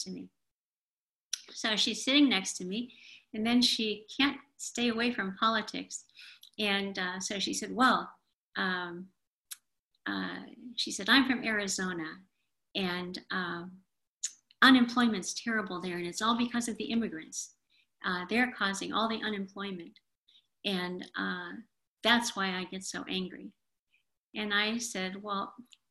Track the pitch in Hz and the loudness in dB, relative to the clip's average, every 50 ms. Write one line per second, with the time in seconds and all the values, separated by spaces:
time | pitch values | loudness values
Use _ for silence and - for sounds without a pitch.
0 | - 190 185 180 185 - _ _ _ _ _ _ _ _ _ _ _ _ _ _ | -8 -8 -8 -10 -10 -14 _ _ _ _ _ _ _ _ _ _ _ _ _ _
1 | _ _ _ _ _ _ - - - - - - - 233 214 196 - 233 214 - | _ _ _ _ _ _ -10 -10 -10 -12 -10 -4 -2 0 2 2 2 0 0 -2
2 | - 262 269 294 294 262 202 190 190 - - - 180 180 196 226 240 240 - - | 2 4 6 8 8 8 6 4 0 -2 -6 -6 -6 -4 -4 -4 -6 -6 -10 -18
3 | - - - - _ _ - 220 214 233 240 247 240 - - - 226 214 208 208 | -20 -20 -20 -20 _ _ -6 -2 2 4 4 6 6 4 4 2 0 -2 -2 -4
4 | - - - - 269 285 - - - _ _ - - - - 233 240 240 226 226 | -8 -6 0 2 2 2 2 -2 -10 _ _ -14 -12 -8 -2 0 0 2 2 2
5 | 233 247 240 - 196 190 190 - 226 226 226 214 214 - - 180 - - - - | 0 0 0 -2 -2 -4 0 2 2 2 2 2 0 -2 -6 -8 -8 -8 -12 -14
6 | - _ - - - - - - - - _ - 214 202 196 196 196 196 196 196 | -16 _ -20 -20 -20 -20 -20 -20 -20 -12 _ -2 0 2 2 0 0 -2 -2 -4
7 | 185 180 185 190 190 - 208 196 196 - 196 - 220 190 185 208 262 247 208 175 | -4 -4 -4 -4 -6 -4 -4 -2 -2 -2 -2 -4 -4 -2 2 4 6 6 6 4
8 | 180 - - _ _ _ _ _ _ _ - 202 196 185 185 180 175 175 170 175 | 0 -4 -12 _ _ _ _ _ _ _ -4 -2 -2 0 0 -2 -4 -6 -8 -10
9 | 190 190 _ _ _ _ _ _ _ - - - _ _ _ _ _ _ _ _ | -12 -14 _ _ _ _ _ _ _ -18 -18 -18 _ _ _ _ _ _ _ _
10 | - 101 101 95 92 87 87 - - - - - - 247 - - - - - - | -4 -4 -2 -2 -2 -4 -6 -8 -10 -12 -16 -16 -16 -10 -6 -4 -4 -4 -4 -2
11 | 196 196 240 277 254 - 247 220 - 226 214 208 202 196 190 - 185 185 180 170 | 4 6 6 8 8 6 2 0 0 0 0 0 0 -2 -2 -2 -2 -2 -4 -4
12 | 160 160 180 190 - _ _ _ _ _ _ _ _ _ - - 190 180 175 180 | -6 -8 -10 -14 -20 _ _ _ _ _ _ _ _ _ -4 -2 0 0 0 -2
13 | 180 180 185 - - - 190 190 180 175 175 170 175 185 185 185 _ _ _ _ | -4 -6 -8 -8 -8 -4 -4 -4 -2 -4 -6 -8 -8 -12 -14 -18 _ _ _ _
14 | _ _ _ _ - - - _ _ _ _ - - 269 262 254 240 240 - 247 | _ _ _ _ -10 -10 -10 _ _ _ _ 6 10 10 10 10 8 6 4 4
15 | 240 226 214 190 180 - - - - 240 226 214 202 190 185 175 165 180 175 175 | 4 4 4 2 -2 -4 -6 -6 -4 -2 -2 -2 -2 -2 -4 -4 -4 -4 -4 -4
16 | 175 175 175 - 214 226 240 233 247 240 - 233 233 240 214 - - - 233 233 | -4 -4 -4 0 2 2 2 2 2 0 0 -2 -2 -2 -4 -4 -4 -2 0 0
17 | 220 185 - 156 - - - - - - _ _ _ _ _ _ _ _ _ - | 0 -2 -4 -8 -12 -10 -10 -10 -10 -12 _ _ _ _ _ _ _ _ _ -8
18 | - 190 180 180 180 175 214 233 254 247 240 - 208 196 196 190 180 180 - 196 | -6 -4 -4 -4 -2 0 2 2 2 2 0 0 -2 0 0 -2 -4 -2 0 0
19 | 220 226 226 214 - 214 208 196 196 190 - 202 196 202 190 170 170 - - - | 0 0 0 -2 -4 -4 -4 -4 -6 -8 -8 -8 -8 -6 -8 -8 -10 -14 -18 -20
20 | _ _ _ _ _ _ _ - _ _ _ _ - 202 196 180 180 180 180 175 | _ _ _ _ _ _ _ -20 _ _ _ _ -4 -2 -2 -2 -2 -4 -6 -6
21 | - - - 185 190 190 180 180 180 175 185 226 214 _ _ _ _ _ _ _ | -8 -8 -6 -4 -4 -4 -4 -4 -8 -10 -12 -14 -16 _ _ _ _ _ _ _
22 | - 220 240 233 233 - - 196 190 190 180 185 185 175 185 190 190 - - 180 | 4 4 6 6 4 2 -2 -2 0 0 0 -2 -4 -6 -8 -10 -8 -8 -8 -8
23 | - - 185 190 185 175 - - 190 214 - _ _ _ _ _ _ _ _ _ | -6 -2 -2 -2 -2 -4 -8 -12 -14 -16 -18 _ _ _ _ _ _ _ _ _
24 | _ _ _ _ _ _ - 214 214 208 208 202 208 214 226 240 233 - - 190 | _ _ _ _ _ _ -8 -6 -4 0 0 0 0 0 0 -2 -4 -4 -4 -4
25 | 185 185 190 196 208 208 202 196 202 - - - 240 _ - - _ _ | -4 -4 -6 -6 -6 -4 -4 -4 -4 -6 -10 -16 -20 _ -20 -20 _ _